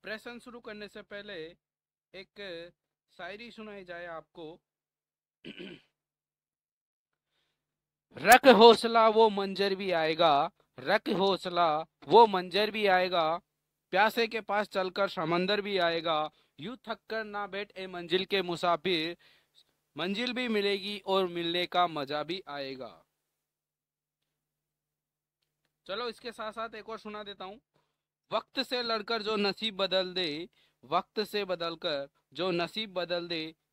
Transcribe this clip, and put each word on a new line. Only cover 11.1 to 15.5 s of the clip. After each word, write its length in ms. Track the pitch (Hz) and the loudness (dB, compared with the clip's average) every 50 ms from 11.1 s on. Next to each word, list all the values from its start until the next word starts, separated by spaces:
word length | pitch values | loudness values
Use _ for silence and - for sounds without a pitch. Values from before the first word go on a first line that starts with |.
| 220 175 190 196 190 170 - 185 175 175 175 165 151 156 160 _ _ _ - 139 | 0 2 2 2 0 0 -4 -4 0 2 2 2 2 -2 -4 _ _ _ -2 6
वो 180 | 151 220 240 | 10 10 10
मंजर 440 | 220 196 185 180 180 - 196 214 208 | 10 6 -2 -2 0 0 0 0 0
भी 160 | 196 220 214 | 0 0 2
आएगा, 540 | 202 185 185 180 185 180 175 160 156 165 175 _ _ _ _ _ _ _ _ _ _ | 4 4 4 4 2 2 0 2 0 0 -4 _ _ _ _ _ _ _ _ _ _
प्यासे 360 | - 185 208 220 - 247 233 | 2 4 4 4 4 0 -2
के 140 | 220 226 220 | -2 -2 -8
पास 280 | 208 - 196 208 208 - | -6 -2 -2 -2 -2 -2
चलकर 400 | - 202 185 185 180 - 196 202 | -2 -2 -2 -2 -2 -2 -2 -2
समंदर 520 | - - 165 160 170 175 185 185 | -2 -4 -2 0 0 0 0 0